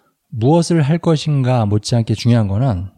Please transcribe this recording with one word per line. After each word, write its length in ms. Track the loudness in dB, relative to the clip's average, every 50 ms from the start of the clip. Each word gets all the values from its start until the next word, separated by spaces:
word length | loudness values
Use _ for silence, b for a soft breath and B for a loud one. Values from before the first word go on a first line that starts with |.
| b b b b _ _
무엇을 540 | -6 -2 0 2 2 2 2 2 0 0 2
할 160 | 2 0 0
것인가 680 | 0 0 0 0 0 -2 -2 0 0 0 0 0 0
못지않게 480 | 0 0 -2 -2 0 -2 -2 0 -2 -4
중요한 340 | -2 2 2 2 2 2
거는 440 | 0 -2 -2 -2 -2 -2 -4 -6 -8 _